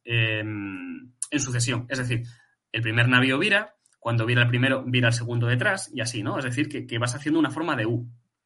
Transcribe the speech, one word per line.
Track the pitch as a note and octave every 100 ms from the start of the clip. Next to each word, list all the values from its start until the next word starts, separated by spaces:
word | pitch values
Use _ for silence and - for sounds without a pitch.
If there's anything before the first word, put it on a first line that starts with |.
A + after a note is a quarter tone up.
eh, | A#2+ A#2 A2 G#2+
en | G#2+ G#2 G2+ F#2 F2+ - - _ - C#3+
sucesión. | C3 B2 B2+ A2+ -
Es | C3
decir, | A#2+ A#2 - - _ _ _
el | A2+
primer | A2+ A2+ A#2+
navío | C3+ C3 C3+
vira, | G#3 G3+ F3+ _ _ _
cuando | A#2 A#2
vira | A#2 A#2+
el | A#2+
primero, | B2 C3 C3
vira | B2 B2+ A#2
el |
segundo | A#2 A#2+ A#2+
detrás | A#2+ B2 G#3+ F#3+ -
y | B2+
así, | A2 A2+
¿no? | B2 F#3+
Es |
decir, | B2+ A#2+ D3
que, | B2+ G2+
que | F#3
vas | B2
haciendo | C#3+ D3+ D#3+
una | D3
forma | - E3+
de | C3+
U. | A2 A#2+ A#2+ - _ _